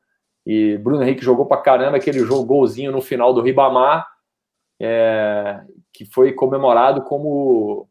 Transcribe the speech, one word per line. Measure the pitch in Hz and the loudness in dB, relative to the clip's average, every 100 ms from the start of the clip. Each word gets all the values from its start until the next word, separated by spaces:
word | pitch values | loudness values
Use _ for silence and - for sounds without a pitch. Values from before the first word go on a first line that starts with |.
| _ _ _ _ - | _ _ _ _ -4
e | 110 107 104 | 0 0 -2
Bruno | 113 147 | -2 0
Henrique | 131 131 | 0 -2
jogou | 127 127 | 0 0
pra | 135 139 | 2 0
caramba | 139 123 139 143 | 2 2 2 -2
aquele | 151 135 | -2 -2
jogo, | 117 135 117 | 0 -2 0
golzinho | 143 120 110 139 | 2 0 -2 -6
no | 135 | -6
final | - 127 123 | -6 0 0
do | 123 | 2
Ribamar, | 123 131 135 127 139 160 - _ _ _ _ _ _ - | 0 2 2 2 2 0 -4 _ _ _ _ _ _ -10
é, | 110 117 113 110 107 104 101 101 - - _ | -4 0 0 0 -2 -2 -6 -10 -16 -20 _
que | - 107 | -20 -6
foi | 131 131 | 2 2
comemorado | 127 131 139 135 117 131 139 | 2 -2 0 2 4 4 0
como, | - 147 151 143 135 117 104 104 - | -4 -6 -4 -2 0 0 0 -6 -10